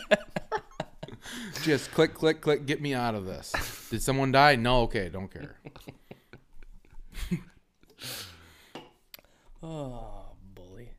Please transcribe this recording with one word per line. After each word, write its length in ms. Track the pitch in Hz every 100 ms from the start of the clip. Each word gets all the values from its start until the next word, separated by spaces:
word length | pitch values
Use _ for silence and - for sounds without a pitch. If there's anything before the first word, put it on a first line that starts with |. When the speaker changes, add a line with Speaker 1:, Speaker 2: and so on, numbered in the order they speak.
Speaker 1:
<laughs> 0 | - 208 - - - - - - - - - - - 247 226 -
Speaker 2:
Just 280 | 160 139 -
click, 220 | - 160
click, 260 | - 160 160
click, 240 | 156 147 135
get 140 | 151
me 140 | 147
out 200 | 127 120 107
of 80 | 95
this. 260 | 90 - - - - -
Did 100 | 113
someone 280 | 120 135 135
die? 220 | 131 147 135
No, 260 | 117 127
okay, 260 | 113 113 90
don't 220 | 90 95
care. 240 | - 143 - - - - - _ - _ - _ - - - - - - - -
<laughs> 60 | 175 - _ _ _ - - - - - - - - - - - _ _ - _ _ - -
Speaker 3:
Oh, 640 | 160 160 135 120 110 104 98 - 95
bully. 360 | 92 90 95 120